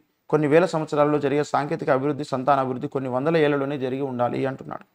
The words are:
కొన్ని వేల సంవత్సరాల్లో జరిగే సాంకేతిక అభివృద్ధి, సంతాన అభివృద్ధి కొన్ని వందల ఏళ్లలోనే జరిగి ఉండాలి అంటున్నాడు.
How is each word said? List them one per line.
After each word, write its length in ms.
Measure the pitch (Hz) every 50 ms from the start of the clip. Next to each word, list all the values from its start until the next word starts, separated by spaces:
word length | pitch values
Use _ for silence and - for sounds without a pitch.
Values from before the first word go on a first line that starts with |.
| _ _ _ _ _ -
కొన్ని 180 | 156 151 156 139
వేల 180 | 147 165 185
సంవత్సరాల్లో 520 | 180 - 156 156 147 156 147 147 151 147 147
జరిగే 260 | 143 135 139 147 143
సాంకేతిక 460 | - - 135 143 147 170 - 147 156
అభివృద్ధి, 340 | 135 131 131 147 147 131 147
సంతాన 340 | - 139 127 127 147 143 135
అభివృద్ధి 280 | 131 127 127 123 - -
కొన్ని 220 | - 135 135 127
వందల 260 | 123 127 139 160 170
ఏళ్లలోనే 420 | 165 147 147 147 143 135 139 147 131
జరిగి 240 | 131 127 135 135
ఉండాలి 440 | 143 131 127 120 123 120 131 131 135
అంటున్నాడు. 380 | 131 135 - - - - - - _